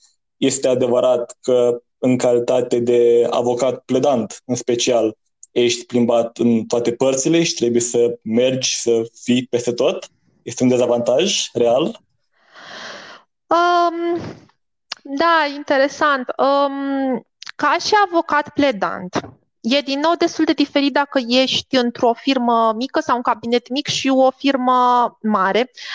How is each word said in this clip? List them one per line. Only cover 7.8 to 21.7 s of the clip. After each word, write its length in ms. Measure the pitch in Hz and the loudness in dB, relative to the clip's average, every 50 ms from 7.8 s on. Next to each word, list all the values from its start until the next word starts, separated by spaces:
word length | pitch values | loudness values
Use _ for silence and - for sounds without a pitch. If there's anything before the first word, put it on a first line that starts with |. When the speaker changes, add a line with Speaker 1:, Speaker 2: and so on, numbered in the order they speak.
Speaker 1:
să 380 | 120 - - 120 117 117 - - | -2 0 0 0 0 0 0 -6
mergi, 540 | - 110 110 117 127 131 131 131 127 - - - | -8 -2 0 2 2 2 0 -2 -4 -4 -4 -4
să 300 | - 120 117 113 113 117 _ - - | 0 0 0 0 0 -4 _ -14 -2
fii 240 | - 123 127 123 - | 0 0 0 0 -2
peste 260 | - 117 - 123 120 | -4 -4 -2 -2 -2
tot? 340 | 120 131 165 185 - - - _ _ _ _ _ _ - | 0 0 0 -2 -4 -10 -16 _ _ _ _ _ _ -16
Este 200 | 120 117 - 131 | -12 -6 0 2
un 60 | 123 | 2
dezavantaj 800 | 127 120 123 120 120 120 117 120 123 143 180 202 - - - - - | 4 2 2 2 2 0 2 0 2 2 2 0 -2 -4 -4 -4 -2
real? 480 | 120 120 117 120 135 165 226 233 - _ _ _ _ _ _ _ _ _ _ _ - - - - - - - - - - - - - _ _ _ _ _ - | 0 2 2 2 2 0 -2 -6 -10 _ _ _ _ _ _ _ _ _ _ _ -20 -20 -20 -18 -18 -16 -16 -18 -18 -20 -20 -20 -20 _ _ _ _ _ 0
Speaker 2:
Um, 760 | 320 339 349 349 349 349 349 339 330 339 339 339 349 339 - - - - - _ _ _ _ _ _ _ _ - - _ - | 0 2 2 2 2 2 2 0 -2 -2 -4 -4 -4 -4 -6 -10 -14 -16 -20 _ _ _ _ _ _ _ _ -18 -18 _ -12
da, 500 | 277 277 285 330 339 330 320 302 285 285 | -10 -4 -2 0 2 2 2 0 -2 -4
interesant. 680 | 285 294 - 294 269 269 285 - - 311 294 277 262 254 - - - | -8 -4 -2 2 2 2 0 0 0 0 0 0 0 -2 -6 -4 0
Um, 880 | - 277 277 277 285 277 277 277 277 277 277 269 269 262 254 - - _ _ _ - - - | 2 2 2 2 2 0 -2 -4 -4 -4 -2 -2 -2 -2 -4 -4 -6 _ _ _ -20 -18 -8
ca 200 | - 302 294 302 339 | -4 -2 0 0 0
și 140 | - - 427 415 403 | 0 0 2 2 2
avocat 440 | 370 349 339 330 - 302 294 294 - | 2 0 -2 -2 0 -2 -2 -2 -2
pledant, 680 | - - 277 277 240 190 180 165 190 196 185 180 - - - - - _ _ _ _ _ - | -2 0 0 0 0 0 -4 -6 -6 -8 -10 -6 -6 -8 -8 -8 -18 _ _ _ _ _ -4
e 160 | 226 262 285 | 0 0 0
din 180 | 247 269 269 277 | 0 -2 -4 -2
nou 140 | 302 330 349 330 | 0 0 0 2
destul 280 | 349 330 - - 311 | 0 -2 0 -2 0
de 80 | 320 311 | 0 2
diferit 400 | - 285 - - 294 277 285 254 | 0 0 0 0 0 0 2 0
dacă 260 | 294 285 - - 269 240 226 | 0 -2 0 -2 -4 -2 2
ești 480 | 240 262 269 262 - - - - | 2 2 2 2 0 -4 -4 -2